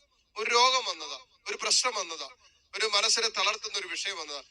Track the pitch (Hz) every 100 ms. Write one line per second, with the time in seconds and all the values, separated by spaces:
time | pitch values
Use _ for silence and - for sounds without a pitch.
0 | _ _ _ 208 226 240 247 254 214 170
1 | 151 160 - _ - 214 214 220 254 220
2 | 175 160 139 - _ _ _ 185 220 208
3 | 220 240 226 - 196 233 220 208 190 165
4 | 196 190 151 143 -